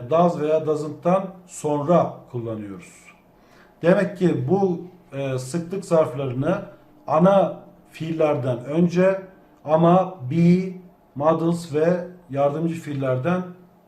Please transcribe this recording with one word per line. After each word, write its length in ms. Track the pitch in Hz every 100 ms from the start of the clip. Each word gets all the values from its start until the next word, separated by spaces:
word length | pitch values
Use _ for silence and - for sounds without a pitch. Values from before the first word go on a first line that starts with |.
| 120
does 300 | 160 175 143
veya 260 | 151 156 151
doesn'ttan 600 | 147 151 139 175 190 190 - -
sonra 680 | - 151 147 143 170 131 - -
kullanıyoruz. 640 | 123 113 110 101 92 - - - - _ _ _ _ _ _
Demek 360 | 160 190 185 -
ki 300 | 180 135 123
bu, 320 | 190 190 170 - - _
e, 260 | 139 135 127
sıklık 480 | - 170 165 190 -
zarflarını 760 | 165 151 135 135 123 147 202 - - _ _ -
ana 520 | 147 180 196 170 - - - _
fiillerden 720 | - 160 160 156 135 127 120 131
önce 560 | 156 175 170 185 190 - - _ _ -
ama 500 | 160 170 185 180 - 123
be, 420 | 165 170 180 185 - - _ _ 135
modals 580 | 151 165 165 170 -
ve 340 | 143 165 180 - - -
yardımcı 460 | 135 143 151 165 160
fiillerden 680 | 147 135 131 127 147 180 180 - - _